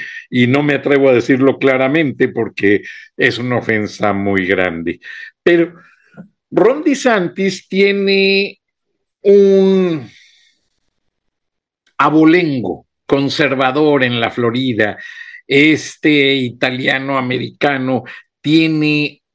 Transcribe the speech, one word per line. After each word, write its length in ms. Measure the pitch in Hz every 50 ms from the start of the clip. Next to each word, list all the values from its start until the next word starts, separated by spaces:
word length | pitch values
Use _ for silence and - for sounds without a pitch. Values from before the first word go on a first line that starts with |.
| - - - - - -
y 180 | - 123 123
no 160 | 120 131 143 147
me 120 | 147 143
atrevo 340 | 131 - - 143 139 139 135
a 60 | 127
decirlo 440 | 120 - - 139 123 135 135 123 -
claramente 680 | 127 135 131 131 131 131 143 160 160 139 107 - 131 127
porque 540 | 98 127 113 98 - - - 101 104 - 185 - - - - - _
es 220 | - 139 131 117 110
una 200 | 120 127 123 113
ofensa 540 | 104 - 110 107 104 98 - - - 104 98
muy 340 | 98 98 98 98 95 92
grande. 540 | 90 98 92 92 90 82 82 82 85 85 - - - - - - - - _ -
Pero 320 | 175 170 170 170 170 170 - - _ _ _ _ _ _ - - - _ _ _ _
Ron 320 | - 139 180 220 269 302 311
DeSantis 840 | 339 277 - - 254 226 202 175 170 - - 190 190 190 - - _
tiene 920 | - 190 196 202 196 202 196 196 196 196 196 196 196 196 202 196 - _ _ _ _ _ _ _ _ _ _ _ _ _ -
un 840 | 202 202 202 196 196 196 196 190 190 190 190 185 175 165 147 120 104 - _ _ _ _ _ _ _ _ _ _ _ _ _ _ _ _ _ _ _ _ _ _ _ _ _ _ _ _ _ _ _ _ _ _ _ _ -
abolengo 880 | 139 143 147 156 160 156 165 180 175 156 143 127 104 92 87 - - _ _ _ _
conservador 960 | - 143 139 139 135 127 - 156 135 135 127 135 131 131 147 156 151 147 139 127
en 160 | 123 120 117
la 100 | 113 113
Florida. 680 | - - 120 117 113 127 131 131 117 104 110 104 - - - - - - - - - - -
Este 880 | - 135 139 147 156 151 131 - - - - - 160 151 147 139 139 139
italiano 840 | 135 127 120 120 120 - 131 127 127 131 139 139 135 135 139 139
americano 840 | 135 127 123 127 127 120 120 - - - 143 143 135 131 127 131 117 127 - - - - _ _ _
tiene 840 | - 147 151 160 160 160 160 156 151 151 151 147 147 - - _ _ _ _